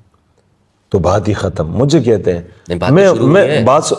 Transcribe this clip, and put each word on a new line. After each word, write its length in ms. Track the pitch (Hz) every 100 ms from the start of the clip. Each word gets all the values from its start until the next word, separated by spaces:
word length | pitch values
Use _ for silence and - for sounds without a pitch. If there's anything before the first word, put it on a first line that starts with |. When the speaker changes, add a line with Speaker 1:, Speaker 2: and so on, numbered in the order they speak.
| _ _ _ _ _ _ _ _ -
Speaker 1:
तो 80 | 98
बात 280 | 87 104 98
ही 60 |
ख़त्म। 320 | 98 95 -
मुझे 360 | 80 90 143 160
कहते 300 | 117 101 90
हैं, 180 | 87 - _ -
Speaker 2:
नहीं, 100 | 87
बात 100 | 90
तो 60 |
Speaker 1:
मैं, 120 | 165 196
Speaker 2:
शुरू 180 | 123
हुई 80 | 131
Speaker 1:
मैं 140 | 190 143
Speaker 2:
है। 140 | 147
Speaker 1:
बात, 240 | 113 151 160